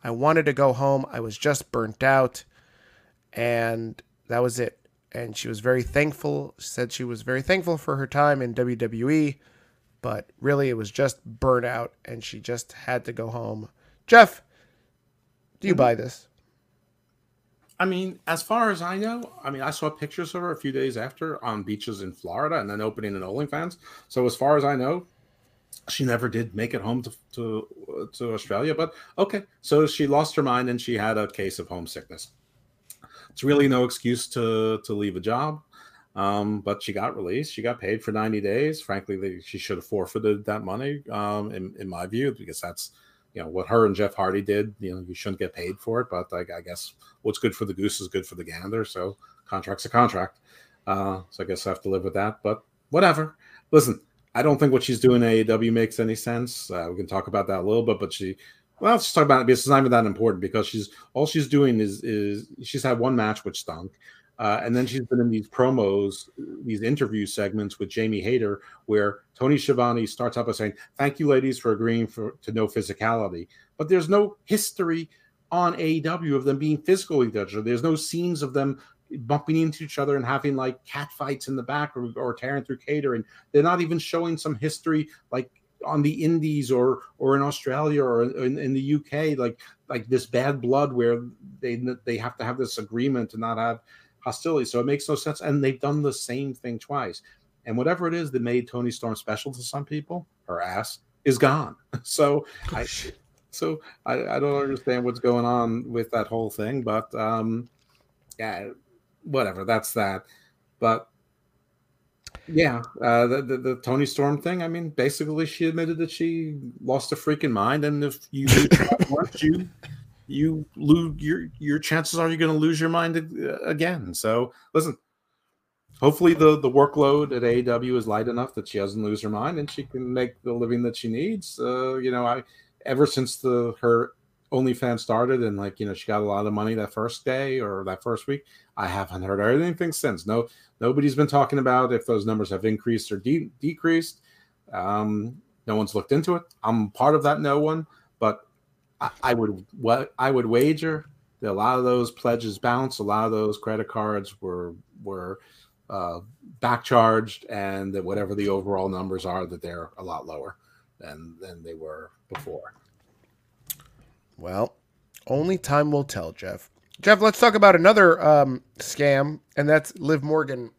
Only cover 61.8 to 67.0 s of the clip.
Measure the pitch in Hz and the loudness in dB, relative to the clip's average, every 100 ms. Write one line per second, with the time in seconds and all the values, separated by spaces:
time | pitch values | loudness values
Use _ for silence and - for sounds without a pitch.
61.8 | 107 101 120 104 101 101 - - 120 135 | 0 -2 -4 -2 -2 -4 -10 -16 -8 -4
62.8 | 131 117 123 123 107 104 98 - - 82 | 0 0 2 2 0 -2 -8 -10 -10 -10
63.8 | 95 _ - - _ - 107 104 117 123 | -14 _ -20 -20 _ -4 -2 0 0 0
64.8 | 127 131 120 123 120 110 107 - 127 131 | 0 -4 0 2 2 0 -4 2 2 4
65.8 | 101 98 98 98 - - - - 127 107 | 2 2 -2 -6 -16 -16 -14 -10 -6 -4
66.8 | 113 147 | -2 0